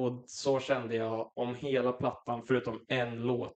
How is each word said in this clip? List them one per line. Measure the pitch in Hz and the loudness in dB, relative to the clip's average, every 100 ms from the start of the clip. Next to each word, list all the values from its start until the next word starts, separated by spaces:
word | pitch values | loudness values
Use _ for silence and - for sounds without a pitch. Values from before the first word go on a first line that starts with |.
och | 123 123 - | -2 -2 -10
så | - 139 135 | -4 2 2
kände | - 131 113 113 | 2 0 0 0
jag | 113 110 113 - | 0 -2 -4 -4
om | 123 123 | -4 -4
hela | 143 131 123 | 0 2 2
plattan, | 123 131 - - 120 117 | 2 -2 -2 -4 -6 2
förutom | 127 120 113 - | 2 2 -6 -2
en | 127 120 117 | 0 0 -2
låt | 120 123 117 | 0 0 -2